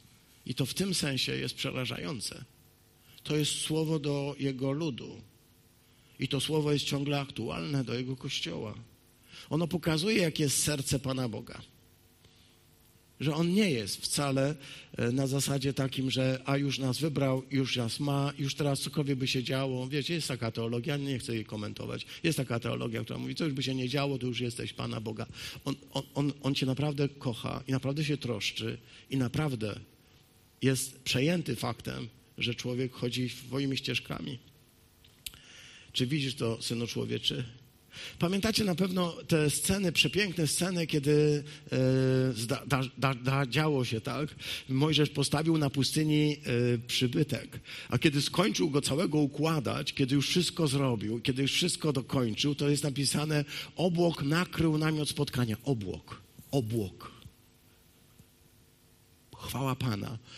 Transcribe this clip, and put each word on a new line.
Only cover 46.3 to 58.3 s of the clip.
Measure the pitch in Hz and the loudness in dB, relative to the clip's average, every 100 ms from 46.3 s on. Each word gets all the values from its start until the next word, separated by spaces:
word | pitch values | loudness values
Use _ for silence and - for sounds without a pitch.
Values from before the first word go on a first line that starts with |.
e, | 147 - 120 123 120 | 2 0 2 4 2
przybytek, | 123 - 127 131 151 - - - - - - | 0 0 2 2 0 -2 -6 -14 -14 -14 -4
a | 123 | 2
kiedy | 160 139 | 4 4
skończył | 131 - 214 190 175 | 2 2 2 2 2
go | 139 | 2
całego | - 135 190 151 | 2 2 2 2
układać, | 143 147 160 156 107 127 - | 2 2 0 0 0 -2 -2
kiedy | - 135 | 0 2
już | 143 135 | 2 2
wszystko | 180 165 - 156 | 2 0 2 2
zrobił, | 139 135 113 104 117 | 2 2 0 -2 -2
kiedy | 123 127 | -2 0
już | 139 | 0
wszystko | - 175 - 156 | 2 0 0 0
dokończył, | 135 110 135 120 107 147 | 0 0 0 2 2 0
to | 139 143 | 2 2
jest | 147 | 2
napisane: | 151 131 135 156 151 151 143 - - - | 0 0 0 2 2 0 0 -6 -8 0
„Obłok | 180 170 175 - | 2 4 4 2
nakrył | 139 165 180 - 165 151 | 2 2 2 2 2 4
namiot | 156 156 147 | 2 2 0
spotkania”. | - 143 131 120 107 | 0 0 0 0 0
Obłok. | - 120 95 80 - - - - - | 0 0 -2 -6 -10 -18 -18 -20 -2
Obłok. | 143 110 113 95 - - - - - _ _ _ _ _ _ - - - | 0 2 0 -2 -6 -16 -18 -20 -20 _ _ _ _ _ _ -20 -20 -20